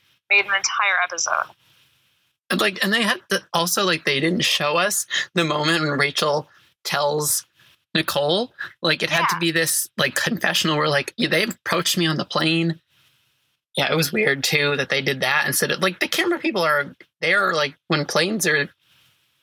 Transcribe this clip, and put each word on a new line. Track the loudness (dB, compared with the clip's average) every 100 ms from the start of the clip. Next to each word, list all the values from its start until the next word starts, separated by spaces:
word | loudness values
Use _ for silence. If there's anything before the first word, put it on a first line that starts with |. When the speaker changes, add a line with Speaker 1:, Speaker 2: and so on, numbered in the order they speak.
| _ _ 0
Speaker 1:
made | 2 2
an |
entire | -2 -2 -2 0 0
episode. | -2 -2 -2 -2 -4 -8 _ _ _ _ _ _ _ _ -4
Speaker 2:
And, | 0
like, | 0 0
and | 0
they | 0
had | 0 -2 -2
to, | -4 -2
also, | -2 0 0
like, | 0 0 0
they | 0
didn't | 0 0 0
show | 0 0 0
us | 0 -2 -4 -4 -2
the | 0
moment | 0 0 0 0
when | 0 0
Rachel | 0 0 0 0 -4 -18 _ _
tells | -4 0 0 0 0 -2 -4 _ _ _ _ -2
Nicole. | 0 0 2 0 -2 -6 -14 -4
Like, | -2 0
it | 0
had | 0 0
to | 0
Speaker 1:
Yeah. |
Speaker 2:
be | 0
this, | 0 0 0 -4 -2
like, | 0 0
confessional | -2 0 0 0 0 0
where, | 2
like, | 0 -2 -4
"They | 0 0
approached | 0 -4 -4 -2 0 0
me | 0
on | 0
the | -2
plane." | 0 0 2 0 -2 _ _ _ _ _ _ _ _ _ -4
Yeah, | 0
it | 0
was | 0
weird, | 0 0 0
too, | 0 0 2 0
that | 0
they | -2
did | -2 -2
that | 0 0 0
instead | 0 0
of, | 0
like, | -2 -2
the | -4
camera | 0 0 0
people | -2 0
are | 0 0 -2 -10 -20 -6
there, | -2 0 0 0
like, | -2 -4 -4
when | -2 0
planes | 0 0 0 0
are, | 0 -2 _ _ _ _ _ _ _